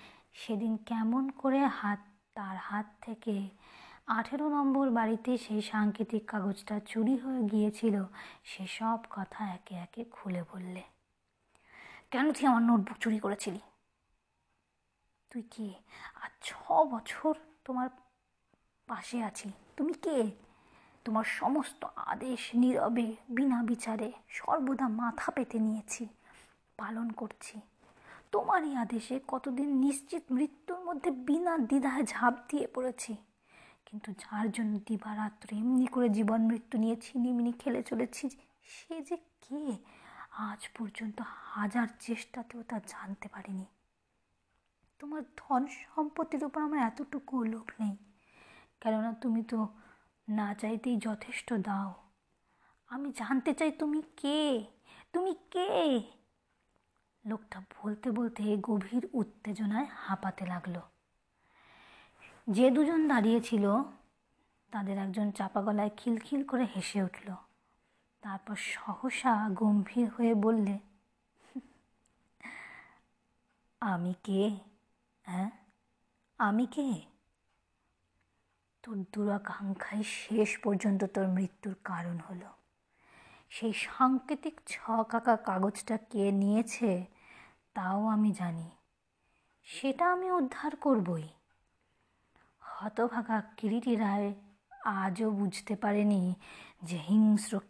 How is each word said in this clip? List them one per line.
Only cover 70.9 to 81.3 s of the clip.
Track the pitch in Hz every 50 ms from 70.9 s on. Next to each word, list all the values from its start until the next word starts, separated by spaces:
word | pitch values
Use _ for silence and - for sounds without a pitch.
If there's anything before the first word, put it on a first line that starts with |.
| _ _ _ _ _ _ _ _ _ _ _ - - 269 - - _ _ _ _ _ _ _ _ _ _ _ _ _ _ - 233 - - - - - - - - - _ _ _ _ _ _ _ _ _ _ _ _ _ _ _ _ -
"আমি | 240 208 185 170 175 180 180 - -
কে? | 214 196 190 202 214 208 196 - - _ _ _ _ _ _ _ _ _ _
হ্যাঁ, | _ 185 175 185 190 220 - - _ _ _ _ _ _ _ _ _ _ _ _ _ _ _ -
আমি | 240 202 208 220 247
কে?" | 240 - 302 285 269 214 156 - - _ _ _ _ _ _ _ _ _ _ _ _ _ _ _ _ _ _ _ _ _ _ _ _ _ _ _ _ _ _ _ _ _ _
"তোর | - 240 220 196 185 -
দুরাকাঙ্ক্ষাই | - 214 202 208 202 202 202 190 185 - 202 196 190 - - - 202 214 214
শেষ | - - - - - 208 226 214 208 - -
পর্যন্ত | - 220 202 185 - 208 196 190 202
তোর | 190 - 202 196
মৃত্যুর | 190